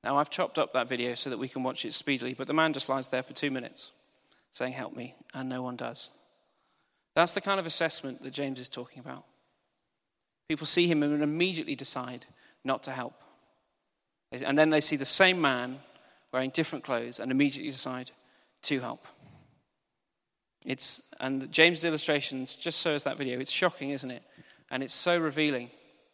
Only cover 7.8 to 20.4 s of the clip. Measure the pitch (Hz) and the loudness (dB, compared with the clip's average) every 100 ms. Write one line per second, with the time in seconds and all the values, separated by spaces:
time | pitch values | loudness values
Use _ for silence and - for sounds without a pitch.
7.8 | 165 - 139 127 131 131 143 127 127 - | 0 -2 -8 -10 -10 -6 -6 -6 -10 -12
8.8 | 123 - 127 131 - _ _ _ _ _ | -14 -16 -16 -16 -18 _ _ _ _ _
9.8 | _ _ _ _ _ _ _ 151 151 - | _ _ _ _ _ _ _ -2 2 4
10.8 | 170 160 147 147 151 156 185 165 143 139 | 6 6 4 2 0 2 0 0 -4 -6
11.8 | 139 135 123 123 - - - _ 135 127 | -4 -4 -6 -10 -16 -20 -20 _ -2 -2
12.8 | - 123 120 - - _ _ _ _ _ | -2 -8 -10 -12 -20 _ _ _ _ _
13.8 | _ _ _ _ _ 123 131 139 156 156 | _ _ _ _ _ -6 0 6 6 6
14.8 | 143 147 135 - 185 185 151 127 123 131 | 4 2 4 8 8 6 2 2 -4 -10
15.8 | - - _ _ _ 127 131 135 160 139 | -16 -20 _ _ _ -2 0 0 0 -2
16.8 | 127 120 120 123 113 131 143 139 143 135 | -2 -2 -2 -6 0 4 4 2 -6 -4
17.8 | 135 127 127 - _ _ _ _ - 139 | -4 -4 -10 -16 _ _ _ _ -2 -2
18.8 | 127 123 - - - - _ _ _ _ | -2 -10 -14 -20 -20 -20 _ _ _ _
19.8 | _ _ _ _ _ _ | _ _ _ _ _ _